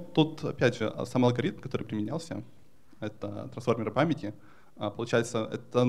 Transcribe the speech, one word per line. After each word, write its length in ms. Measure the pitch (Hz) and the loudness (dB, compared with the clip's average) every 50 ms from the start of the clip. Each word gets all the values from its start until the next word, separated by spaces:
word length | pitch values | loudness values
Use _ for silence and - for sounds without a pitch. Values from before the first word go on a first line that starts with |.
| - - - | -8 0 4
тут, 300 | 165 151 151 151 - 147 | 4 4 4 2 -6 -6
опять 340 | - - - 139 123 123 | -6 0 2 2 2 4
же, 100 | - 107 | 2 -4
а, 180 | - - - 120 | -2 -2 -4 -6
сам 180 | 120 - 127 123 | 0 2 4 4
алгоритм, 380 | 123 120 120 123 196 214 - | 4 4 4 0 -2 -4 -4
который 220 | - 131 - - - | -8 -6 -6 -6 -4
применялся, 600 | - 113 107 104 113 143 170 - - - 104 117 - - - - - - - - - - - | -4 -4 -4 -2 -4 -4 -8 -6 -6 -8 -8 -8 -12 -18 -20 -20 -20 -20 -20 -20 -20 -12 -8
это 480 | 107 104 - - 107 104 101 104 - 127 - | -8 -8 -6 -8 -10 -8 -8 -8 -10 -10 -10
трансформеры 380 | 123 - 120 113 117 110 110 | -2 2 2 2 2 0 0
памяти. 420 | - 127 156 170 147 - 104 101 - - - - - - - - - | 2 2 2 2 2 -2 -4 -10 -10 -12 -18 -20 -20 -20 -20 -20 -10
А, 120 | - 113 104 | -6 -6 -6
получается, 600 | - - 120 - 120 117 117 - - 113 110 - 113 | -4 -4 -2 2 2 2 2 2 -2 -4 -2 -2 -6
это 320 | - - - - 123 123 | -8 -8 0 2 4 4